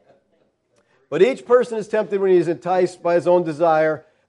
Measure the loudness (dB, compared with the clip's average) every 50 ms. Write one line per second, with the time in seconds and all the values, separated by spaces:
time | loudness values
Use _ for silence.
0 | _ _ _ _ _ _ _ _ _ _ _ _ _ _ _ _ _ _ _ _
1 | _ _ 0 2 2 2 2 -2 0 2 2 2 2 0 -4 -8 -8 -4 -4 -4
2 | -4 -4 -4 -2 0 2 2 2 2 0 -4 -6 -4 -4 -2 -2 -2 -2 -4 -6
3 | -4 -2 -2 0 2 2 2 2 0 -2 -4 -2 0 2 2 2 0 0 -2 -6
4 | -10 _ _ _ _